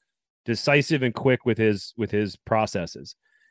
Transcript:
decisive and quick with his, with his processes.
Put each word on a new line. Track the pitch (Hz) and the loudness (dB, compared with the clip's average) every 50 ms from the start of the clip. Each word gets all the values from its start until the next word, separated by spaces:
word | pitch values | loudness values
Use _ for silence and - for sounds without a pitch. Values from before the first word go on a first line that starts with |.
| _ _ _ _ _ _ _ _ - | _ _ _ _ _ _ _ _ -6
decisive | 120 117 - - 151 143 147 135 - 165 135 | -4 -4 -2 0 2 2 4 4 2 0 0
and | 127 120 - | 0 0 -2
quick | - - 135 127 - - | 0 2 2 2 2 2
with | 120 107 110 | 0 0 2
his, | 110 107 104 98 - - - | 2 2 2 0 -4 -8 -6
with | 117 107 - | -6 -4 -2
his | 104 104 107 95 - | -2 -2 -2 -4 -6
processes. | - - - 113 110 110 - - 95 85 - - - 73 - - _ _ _ _ _ _ _ | -8 -4 0 0 0 0 0 -2 -4 -6 -6 -10 -14 -18 -18 -20 _ _ _ _ _ _ _